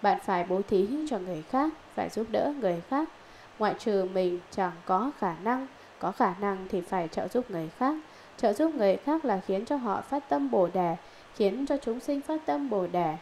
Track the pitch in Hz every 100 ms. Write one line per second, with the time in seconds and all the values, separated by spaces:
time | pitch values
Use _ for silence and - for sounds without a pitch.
0 | 208 190 - 185 175 185 202 196 202 285
1 | 302 226 185 170 156 262 311 311 - -
2 | 180 208 226 214 - 277 208 170 175 269
3 | 320 - - - - - 208 - - 196
4 | 185 190 180 175 - - 185 170 - 185
5 | 254 294 196 160 202 254 262 - - -
6 | 175 196 226 180 202 196 185 190 175 190
7 | 165 - 185 240 247 180 160 - 254 311
8 | - - - - 233 208 320 294 202 185
9 | - 320 277 190 185 196 233 285 240 196
10 | - 277 - 285 277 233 175 180 175 165
11 | - - - - 208 226 277 277 254 233
12 | - 285 285 311 311 285 277 208 180 175
13 | 165 160